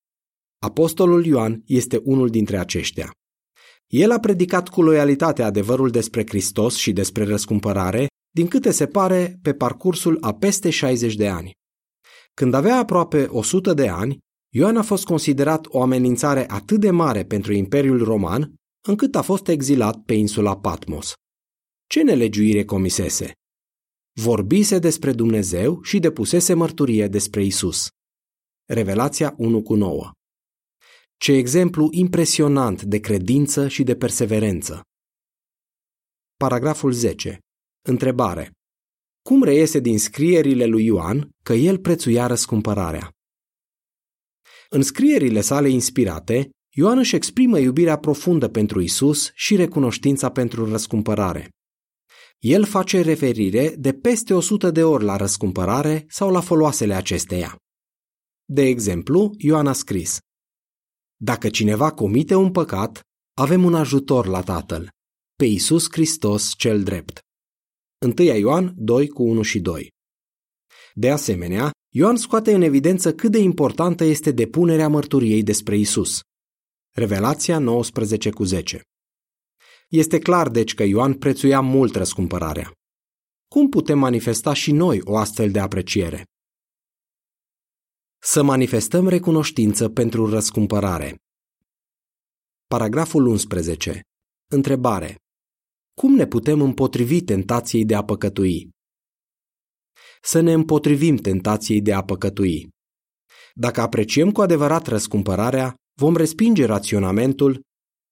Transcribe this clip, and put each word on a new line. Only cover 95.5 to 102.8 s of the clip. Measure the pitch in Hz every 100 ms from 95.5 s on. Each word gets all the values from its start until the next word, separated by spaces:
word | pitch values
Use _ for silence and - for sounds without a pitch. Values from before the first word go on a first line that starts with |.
| _ _ _ _
Cum | - 269
ne | 269 147
putem | 117 147 151
împotrivi | 139 123 131 - 120 170
tentației | 180 98 95 120 120 113
de | 107
a | 104
păcătui? | 104 101 101 95 95 87 - _ _ _ _ _ _ _ _ _ _ _ _ _ - _
Să | - 165
ne | 165
împotrivim | 160 160 151 147 143 160 135
tentației | 98 95 101 107 - 107
de | 101
a | 98
păcătui. | 95 92 101 101 95 78 - _